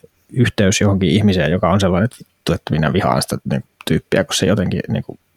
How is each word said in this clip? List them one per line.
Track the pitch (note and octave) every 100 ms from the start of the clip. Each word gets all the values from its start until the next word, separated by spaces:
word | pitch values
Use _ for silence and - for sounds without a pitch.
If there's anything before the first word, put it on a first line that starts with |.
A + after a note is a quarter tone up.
| - _ _
yhteys | B2+ A#2 - G2 -
johonkin | G#2 G2 F#2
ihmiseen, | E2+ G#2 F#2 -
joka | F2+ E3
on | G3
sellainen, | G3 F3 A#3
että | -
vittu, | - _ -
että | E2+ -
minä | D2+ D#2
vihaan | F2 C#2+ B1
sitä | - - -
niinku | C2+ - _ -
tyyppiä, | D#2 - -
kun | F#2 -
se | -
jotenkin | A2+ F#2 - -
niinku | A2+ - - _